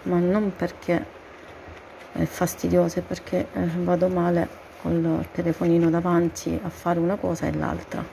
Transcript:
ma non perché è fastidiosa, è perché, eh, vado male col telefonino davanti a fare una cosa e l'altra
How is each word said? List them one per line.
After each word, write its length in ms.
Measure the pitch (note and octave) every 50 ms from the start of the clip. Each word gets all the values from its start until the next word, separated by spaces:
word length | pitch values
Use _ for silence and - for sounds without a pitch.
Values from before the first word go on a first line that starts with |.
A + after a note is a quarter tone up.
| -
ma 160 | F3+ F3+ F3
non 340 | F3 F3 F#3 G#3+ G#3+ G3 F#3
perché 600 | - F3 E3+ - - - - F3 - - - - - - - - - - - - - - - - - - - - - - - -
è 80 | - E3
fastidiosa, 760 | D3+ - - F3+ E3+ - - - F3+ F3 F3+ F3 E3+ E3+ F#3
è 40 | F3+
perché, 440 | - F#3 - - - - F3+ - - -
eh, 140 | F#3+ F3+ F3 E3 F3+ F3
vado 240 | F3 F3+ F3 F3+
male 580 | F#3 F#3 F3+ E3+ F3 F3 F3 - - - - - - - -
col 440 | - E3+ E3 E3+ E3 E3 D#3+ D#3+ E3+ -
telefonino 580 | - - F3 E3+ D#3+ - F3 E3+ E3+ E3+ E3+ E3
davanti 720 | D#3+ E3+ E3+ F3+ F3 E3+ E3+ E3 D#3+ - - E3 E3 D#3+ -
a 60 | E3+
fare 300 | - - - F3 F3 E3+
una 160 | E3 E3+ G3
cosa 300 | G3+ - F#3 E3+ E3 -
e 80 | D3+ D3+
l'altra 500 | D3+ D#3 - - E3+ - - - - - -